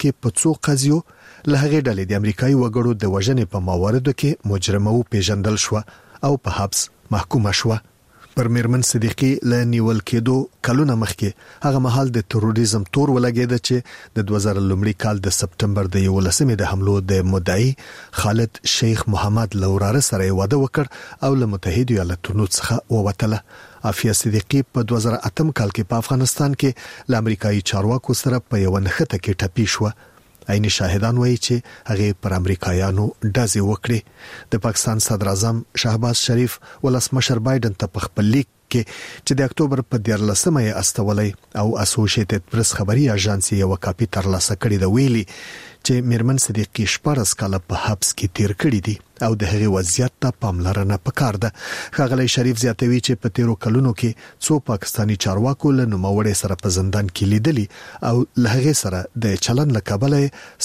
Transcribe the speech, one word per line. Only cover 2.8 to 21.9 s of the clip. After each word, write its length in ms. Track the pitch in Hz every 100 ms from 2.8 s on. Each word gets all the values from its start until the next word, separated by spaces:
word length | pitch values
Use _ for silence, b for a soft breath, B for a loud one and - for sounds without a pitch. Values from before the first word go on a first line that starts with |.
| 120 107
د 120 | 101 98
وژنې 300 | 104 131 101
په 140 | 101 92
مواردو 480 | 90 98 127 135 -
کې 320 | 143 165 101 98
مجرمه 360 | 98 101 104 120
وپېژندل 640 | 117 107 92 101 104 107 -
شوه 140 | 107 - B B B 139
او 60 | 139
په 160 | 104 90
حبس 300 | 98 - - _ - 107
محکومه 400 | - 131 101 98
شوه. 180 | 113 110 - _ _ B B -
پر 120 | 120 120
میرمن 280 | 113 127 120
صدیقي 420 | 120 113 - 131 139 123
له 120 | 120 120
نیول 280 | 117 110 110 -
کېدو 260 | 117 117 131 135 - -
کلونه 260 | 127 147 113
مخکې 300 | 107 - 101 - B B
هغه 160 | 147 135 127
مهال 260 | 123 135 117
د 80 | -
تروریزم 500 | 113 110 110 110 110 95 139
تور 120 | 143
ولګېده 440 | 127 123 117 120 123 -
چې 100 | 123 - B B 113
د 80 | 101
دوه 120 | 104
زره 180 | 104 98 98
لومړي 260 | 95 107 98
کال 140 | 107 104 95
د 80 | -
سپتمبر 520 | - - 101 101 95 98
د 100 | 95
یولسمې 500 | 95 92 - 139 104
د 80 | 95
حملو 220 | 98 98 101 95
د 180 | 95 92
مدعي 420 | 95 90 95 127 135 B B B -
خالد 420 | 107 113 117 - -
شیخ 300 | - 113 107 110 95
محمد 420 | 104 110 107 98
له 80 | 95
وراره 300 | 98 101 135 131
سره 180 | 98 95
یې 100 | 95
واده 200 | 101 143
وکړ 240 | 135 - 135 B B B 139
او 20 | 135
له 80 | 113
متحدو 440 | 98 90 98 127